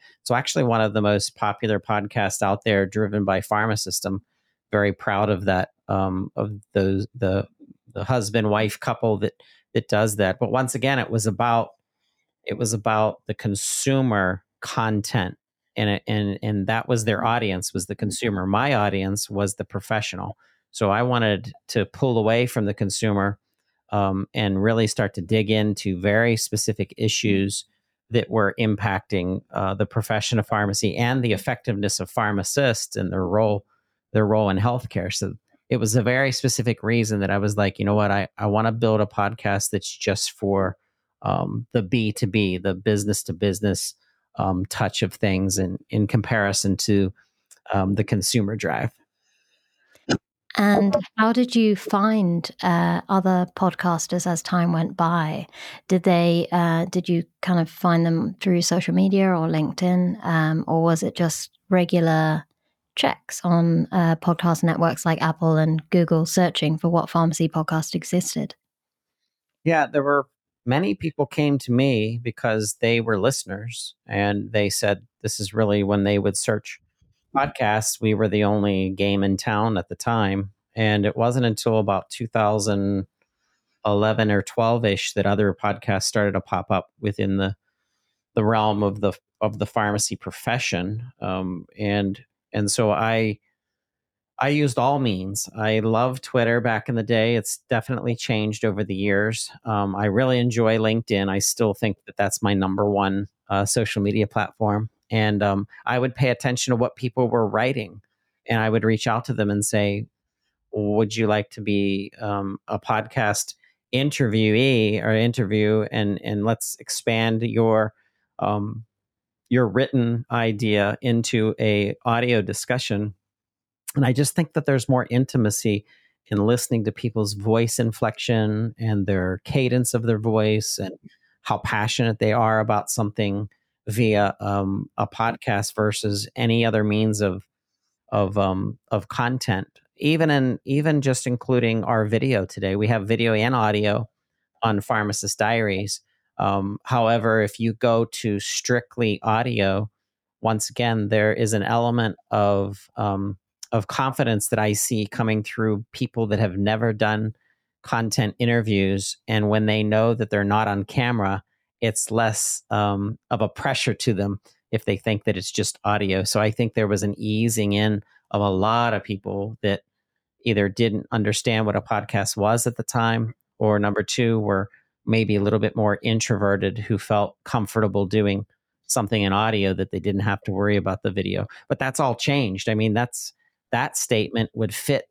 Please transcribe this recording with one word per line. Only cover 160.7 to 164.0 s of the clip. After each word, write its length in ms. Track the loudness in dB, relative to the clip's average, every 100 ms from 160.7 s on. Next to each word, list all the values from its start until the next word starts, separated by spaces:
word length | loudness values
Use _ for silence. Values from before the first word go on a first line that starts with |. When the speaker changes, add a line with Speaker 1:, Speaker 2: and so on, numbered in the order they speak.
| -2
Speaker 1:
camera, 600 | -4 -2 0 0 -2 -4 -8 _ _ -4
it's 300 | -4 -2 -2
less, 520 | 0 0 0 -4 -6 -4
um, 480 | 0 0 0 -4 -6 -6
of 120 | -2
a 60 | -2
pressure 460 | -2 -4 -2 -2
to 180 | -2